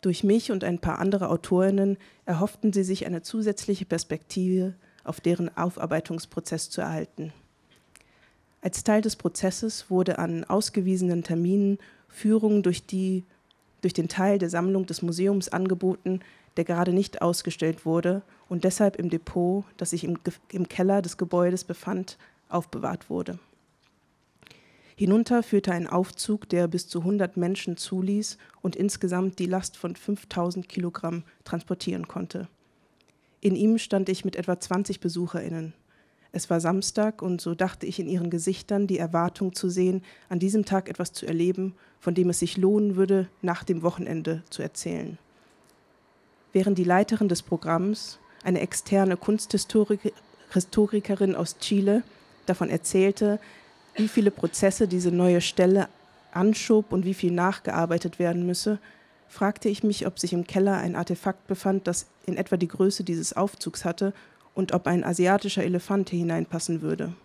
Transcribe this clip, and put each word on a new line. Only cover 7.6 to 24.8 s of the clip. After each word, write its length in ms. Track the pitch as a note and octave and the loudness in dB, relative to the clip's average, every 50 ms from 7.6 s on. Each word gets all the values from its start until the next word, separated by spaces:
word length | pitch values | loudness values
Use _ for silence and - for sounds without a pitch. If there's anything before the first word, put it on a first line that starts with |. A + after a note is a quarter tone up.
| _ _ _ _ _ _ _ - _ _ _ _ _ _ _ _ _ _ _ _ | _ _ _ _ _ _ _ -20 _ _ _ _ _ _ _ _ _ _ _ _
Als 240 | - F#3 - - - | -8 -6 -6 -2 0
Teil 160 | - G#3+ G#3+ | 2 2 4
des 160 | G#3+ A3 - | 2 0 -4
Prozesses 720 | - - F3 - - - F#3+ F#3 - - A3 G#3+ - - _ | -2 -4 -4 -4 0 -2 -2 -2 -2 -6 -6 -6 -8 -6 _
wurde 300 | F#3+ F3+ A#3 - E3+ - | 2 2 2 2 0 -2
an 260 | E3 E3+ E3+ E3 E3 | -2 -4 -4 -4 -4
ausgewiesenen 800 | - - G3+ A3 - - G#3 F#3 F#3 F#3 F#3 F#3 F3+ F3 E3+ E3 | 0 0 0 0 0 -2 -2 0 0 0 0 2 0 0 -2 -2
Terminen 560 | - E3+ E3 F3 F3 F#3+ G3+ G3+ G3 G3+ G3 - - - _ _ _ | -2 -2 0 2 2 2 4 4 2 0 -2 -4 -18 -20 _ _ _
Führung 540 | - - - G#3+ A3 A3 A3 G#3+ G#3 G#3 F#3+ | -20 -4 0 2 2 4 4 4 2 4 4
durch 220 | F#3 F3+ - - | 2 0 -2 -6
die, 400 | - - F#3+ F#3+ F#3+ F#3 F#3 F3+ _ _ _ _ _ _ _ _ _ _ _ | -6 -4 -2 -2 0 -2 -2 -4 _ _ _ _ _ _ _ _ _ _ _
durch 140 | - F#3 - | -4 -2 0
den 140 | - E3 E3 | 0 -2 -2
Teil 280 | - - F#3 G3 G3+ | 0 0 2 2 4
der 140 | G3 F#3 E3+ | 2 2 0
Sammlung 340 | F3 E3+ F3 F#3 F#3+ G3 F#3+ | 0 0 0 2 2 0 0
des 160 | - E3 - | -2 -4 -4
Museums 480 | - E3+ E3+ E3 F#3 G3 G3+ G3 F#3 - | -2 -4 -2 0 2 2 2 0 0 -2
angeboten, 720 | - - F#3+ F#3 F#3 F3+ F#3 F#3 F#3 - _ F#3 F#3 F#3 - - - _ _ _ _ - | -2 -2 0 0 0 0 0 0 -2 0 _ -4 -4 -4 -6 -12 -20 _ _ _ _ -4
der 60 | E3+ | -2
gerade 280 | - F3 E3+ F3 F3 F3 | 0 0 0 2 2 2
nicht 300 | F#3+ G3 - - - - | 2 2 0 -2 -2 0
ausgestellt 640 | F3 F3 - - F3+ E3 - D#3+ D#3+ E3 E3 - | 0 0 0 -4 -6 -4 -2 -2 -2 -2 -2 -2
wurde 340 | E3 D#3+ E3+ E3 F3 F#3 G3 - _ - _ _ _ | 0 0 2 2 0 0 -2 -4 _ -20 _ _ _
und 140 | F3+ F3 D#3 | -6 0 0
deshalb 320 | F#3 F#3 - G#3+ G3 G3 | 0 2 4 2 2 2
im 120 | - F3 F3 | 0 -4 -2
Depot, 560 | D#3+ E3 E3 - - F3+ F3 F3 F#3 G3+ G3+ - _ - | -2 -4 -4 -4 -2 0 0 2 0 0 -4 -8 _ -8
das 100 | F3 - | -6 -4
sich 160 | - E3+ - | -4 -4 -2
im 180 | F3+ F3 E3 _ | -4 -4 -4 _
Ge-, 120 | - - - _ _ - | -6 -6 -6 _ _ -4
im 160 | F#3+ F3+ - | -4 -4 -4
Keller 320 | - - F3+ F#3+ G3 G3+ | 0 0 2 4 4 2
des 160 | F#3 F3 - | 0 -2 -6
Gebäudes 480 | - F#3 E3+ - F3 F3 F3+ F3+ F#3 - | -6 -6 0 2 2 2 2 0 -2 -4
befand, 540 | - F3 - - - F#3 F#3 F#3 - - _ - _ _ _ _ _ | -8 -10 -10 -6 -6 -4 -4 -6 -8 -12 _ -20 _ _ _ _ _
aufbewahrt 580 | - F3 D#3+ - - - - C3 - F#3 - _ | -4 -4 -4 -4 -10 -6 -6 -6 -6 -6 -8 _
wurde. 300 | - F3 F3 - F3+ F3 _ _ _ _ _ _ _ _ _ _ _ _ _ _ _ _ _ _ _ _ - - - - _ _ _ _ | -6 -6 -6 -6 -10 -12 _ _ _ _ _ _ _ _ _ _ _ _ _ _ _ _ _ _ _ _ -20 -20 -20 -20 _ _ _ _